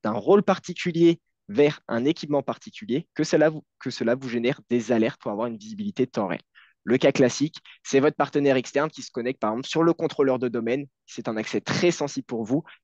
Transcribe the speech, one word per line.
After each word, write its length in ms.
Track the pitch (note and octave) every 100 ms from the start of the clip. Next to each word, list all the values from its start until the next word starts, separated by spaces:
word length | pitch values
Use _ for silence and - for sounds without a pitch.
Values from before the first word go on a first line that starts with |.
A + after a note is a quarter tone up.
d'un 80 | G#2+
rôle 320 | G#2+ A2 G3+
particulier 800 | - F#3 - F3 F3+ E3 E3+ E3+ _ _ -
vers 320 | G#2 D3 D3 -
un 160 | A#2
équipement 400 | C3+ D#3+ D3+ C#3+
particulier, 640 | C3 A#2 - - G#2 C3 - -
que 80 |
cela 260 | D#3 D#3+ D3+
vous, 160 | D#3 - _
que 100 | C3+
cela 260 | - A2+ C3
vous 120 | C3
génère 320 | A#2 A#2+ D3 -
des 220 | A#2+ A2
alertes 300 | A#2+ A2 -
pour 100 | -
avoir 160 | G#2 A#2+
une 100 | A2
visibilité 480 | G#2+ G#2 G#2 - B2+
de 60 |
temps 160 | - F#2+
réel. 140 | E2+ - _ - _
Le 140 | - B2+
cas 160 | C#3+
classique, 440 | C3+ B2 - D#3 - - -
c'est 180 | - C3+
votre 160 | D3+ -
partenaire 400 | C#3+ D3 C#3+ C3
externe 320 | A#2+ C#3 D#3
qui 120 | -
se 100 | -
connecte, 280 | - A#2+ -
par 120 | G#2+
exemple, 160 | A2+ C3
sur 140 | D#3+
le 120 | E3
contrôleur 460 | D#3+ D#3+ - C#3 C3
de 100 | B2+
domaine. 380 | A#2+ A2+ C3+ C3+ _ -
C'est 220 | - A#2+
un 80 | A2
accès 240 | A2+ G#2+
très 300 | - D#3 F3
sensible 340 | E3+ C#3+ - -
pour 180 | A#2
vous, 200 | A2 C#3 - -